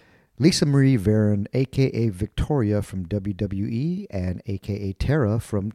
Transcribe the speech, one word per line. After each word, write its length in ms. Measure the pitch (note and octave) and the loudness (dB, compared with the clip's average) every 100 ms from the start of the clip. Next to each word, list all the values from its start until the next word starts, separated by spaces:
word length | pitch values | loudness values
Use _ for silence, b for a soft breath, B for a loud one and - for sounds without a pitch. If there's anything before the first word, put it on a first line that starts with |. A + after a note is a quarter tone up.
| b b b - | b b b 0
Lisa 280 | D3 - D3+ | 2 4 4
Marie 300 | C#3 C3+ B2+ | 4 4 4
Varon, 500 | F#2+ G#2+ G#2+ G#2 G2+ | 4 4 4 2 0
A 140 | C3 C3+ | -2 -2
K 200 | - C3+ | 0 0
A 240 | A2 A2+ | 0 -2
Victoria 720 | F#2 G#2 - - D3 G#2 G#2 | -2 -6 -4 -2 0 2 0
from 240 | - F#2+ E2+ | -2 -8 -6
W 260 | G#2 G2 | -4 -4
W 320 | F2+ G#2 F#2+ A2 | -4 -4 -4 -4
E 400 | A#2 D#3 F3+ G3+ | -4 -4 -4 -6
and 280 | G2 F#2 F2+ - | -4 -4 -4 -6
A 140 | G2 | -8
K 140 | - G2+ | -6 -6
A 180 | G2 | -6
Tara 460 | F#2+ - D3 G#2+ A#2 | -4 -2 0 0 -2
from 320 | - G#2 G2+ | -2 -4 -4